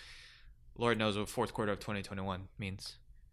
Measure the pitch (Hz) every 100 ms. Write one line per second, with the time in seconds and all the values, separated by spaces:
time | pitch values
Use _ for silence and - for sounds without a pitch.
0 | - - - - - - - - 120 113
1 | 107 101 101 - 110 - 104 98 - 104
2 | 98 95 95 92 95 - 98 95 - -
3 | - - -